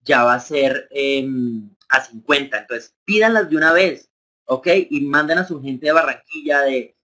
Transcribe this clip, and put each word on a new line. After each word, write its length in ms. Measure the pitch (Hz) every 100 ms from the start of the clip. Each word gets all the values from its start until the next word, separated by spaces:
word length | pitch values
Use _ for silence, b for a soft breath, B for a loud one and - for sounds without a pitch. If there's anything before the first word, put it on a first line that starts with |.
ya 220 | - 131
va 100 | 120
a 60 | 123
ser, 480 | - 147 135 135 -
em, 800 | 139 139 139 135 127 120 113 104 _ -
a 120 | 135
cincuenta. 560 | - 113 - 143 139 107
Entonces, 360 | - 117 - _
pídanlas 440 | - 214 220 220 175
de 80 | 156
una 160 | 160
vez, 380 | 170 185 131 _ _ _ _
¿ok? 240 | - 131 175 190 180
Y 100 | 143
manden 360 | 143 147 151 165
a 80 | 180
su 140 | 151
gente 260 | 135 127 151
de 60 |
Barranquilla, 720 | 160 151 123 - 156 147 143
de, 340 | 139 131 117 _